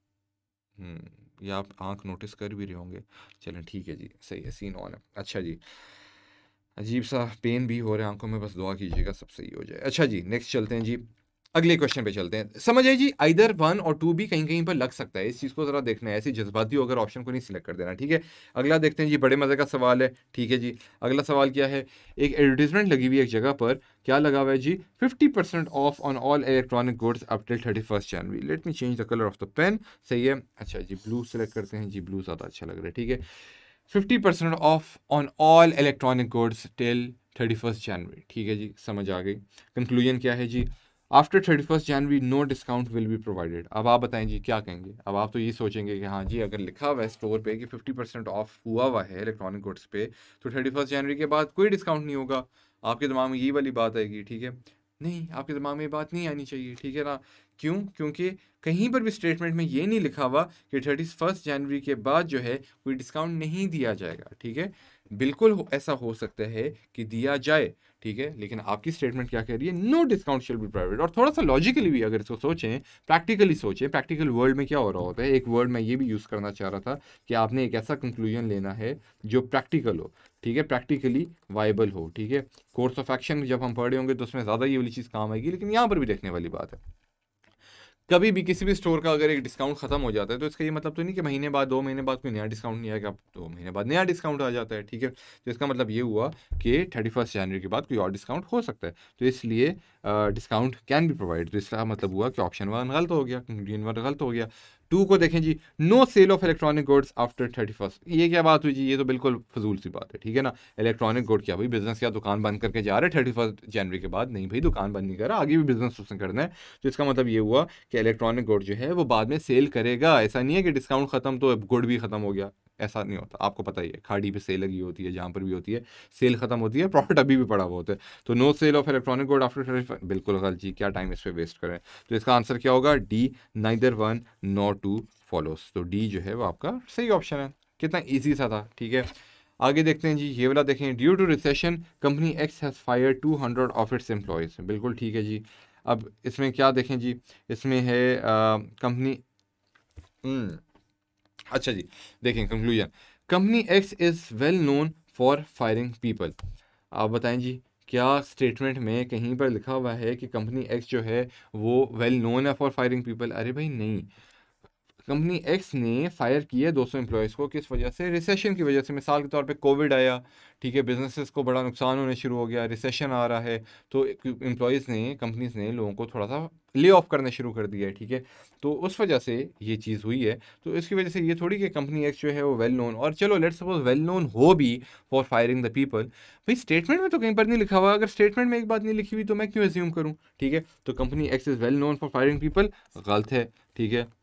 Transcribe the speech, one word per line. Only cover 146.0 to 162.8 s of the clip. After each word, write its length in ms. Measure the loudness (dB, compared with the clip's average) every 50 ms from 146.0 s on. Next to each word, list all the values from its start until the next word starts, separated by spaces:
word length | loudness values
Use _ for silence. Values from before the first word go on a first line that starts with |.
| -2 -12 -16 _ -10
इसमें 260 | -10 -4 -2 -2 -2 0
क्या 180 | 2 2 4
देखें 280 | 4 2 0 -2 -4 -4
जी, 160 | -4 -4 -6 -6 _ _ -20 _ _ -10
इसमें 300 | -10 -6 -2 0 0 0
है, 360 | 2 2 2 4 4 2 2 2
अ, 40 | 0 0 2 4 4 4 2 0 -2 -8 -12 -6
कंपनी, 380 | -4 -4 -2 -2 -2 -2 -4 -6 -10 _ _ _ _ _ _ _ _ _ _ _ _ _ _ -20 -20 _ _ _ -8
हम्म, 320 | -6 -4 -4 -4 -6 -8 -12 _ _ _ _ _ _ _ _ _ _ _ _ _ _ _ -20 -12 -4
अच्छा 200 | -4 -2 -2 -2
जी, 120 | -4 -4 -6 -12 -16 -20 -20 -20 -14 -4 -2
देखें 240 | -2 0 0 -2 -2
कंक्लूजन, 400 | -2 -2 0 2 2 2 0 -2 _ _ -20 -20 _ _ _ 0
"Company 320 | 2 2 4 4 2 2 2 4
X 220 | 4 4 4 2 -2 0
is 180 | 2 2 0 0 -6 -10 -4 0
well 180 | 2 2 2 4
known 280 | 4 4 2 2 2 -2 -4 _ _ _ _ 2
for 160 | 4 4 4 2 0 -8 _
firing 380 | -2 0 0 0 0 -2 -6 -8 -6 -4
people।" 260 | -4 -2 -2 -4 -6 -6 -8 -12 -12 -12 -14 _ _ _ _ _ -10
आप 180 | -4 -2 -2 0
बताएं 300 | 0 0 0 0 -2 -2
जी, 200 | -4 -6 -8 -10 _ _ _ _ _ -4
क्या 320 | 0 2 4 4 4 2
स्टेटमेंट 560 | 0 -4 -4 0 0 0 0 0 -2 -4 -2 -2
में 300 | -2 -2 0 -2 -2 -2
कहीं 260 | -4 -4 -2 -2 -2
पर 140 | 0 0 0
लिखा 240 | 0 -2 -4 -4 -4
हुआ 200 | -2 -2 -4 -4
है 220 | -4 -4 -4 -4
कि 120 | -4 -8 -8
कंपनी 340 | -6 -6 -4 -4 -6 -6
एक्स 280 | -6 -4 -4 -6 -4 -2
जो 120 | -4 -2
है 260 | -2 0 -2 -2 -2 -4 -8 -20 -20 _ -8
वो 360 | -4 0 2 4 4 2 2 0
well 260 | 0 0 2 2 2 2
known 220 | 2 2 2 2 0
है 80 | 0
for 160 | 0 0 -2 0
firing 320 | 0